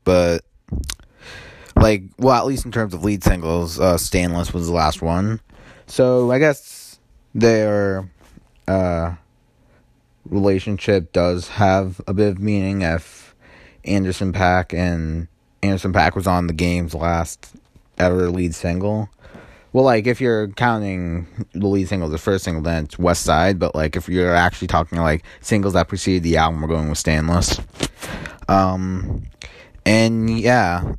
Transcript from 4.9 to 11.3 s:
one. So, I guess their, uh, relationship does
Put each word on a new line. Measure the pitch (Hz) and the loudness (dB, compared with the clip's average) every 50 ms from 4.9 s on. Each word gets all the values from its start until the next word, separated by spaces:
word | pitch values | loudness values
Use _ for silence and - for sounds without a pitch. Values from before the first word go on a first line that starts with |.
| 78 - | 0 -2
one. | 82 82 82 90 98 107 113 110 - _ - - - - - - _ - | -2 -2 0 0 0 -2 -2 -4 -8 _ -20 -20 -20 -20 -20 -20 _ -10
So, | - - 131 123 127 123 123 120 | 0 2 2 4 4 2 2 2
I | 123 131 | 2 4
guess | 156 151 143 - - - - - - - - _ _ _ _ _ _ _ - | 4 2 2 0 -6 -20 -20 -20 -20 -20 -20 _ _ _ _ _ _ _ -2
their, | 107 113 117 113 110 107 107 104 104 101 98 95 95 92 90 - _ _ _ - - _ _ _ _ - - | 4 4 6 6 6 4 2 2 2 0 0 -2 -2 -6 -10 -14 _ _ _ -20 -20 _ _ _ _ -4 -2
uh, | 95 95 92 90 87 82 82 85 85 85 _ _ _ _ _ _ _ _ _ _ _ _ _ _ _ _ _ _ _ _ - - | 0 0 2 0 0 -2 -2 -4 -6 -8 _ _ _ _ _ _ _ _ _ _ _ _ _ _ _ _ _ _ _ _ -12 -4
relationship | - 101 98 101 95 95 - 110 101 92 - - 101 95 85 - | -2 0 2 2 2 0 -2 -4 -6 -6 0 0 0 0 0 0
does | - 90 87 90 | -2 0 0 0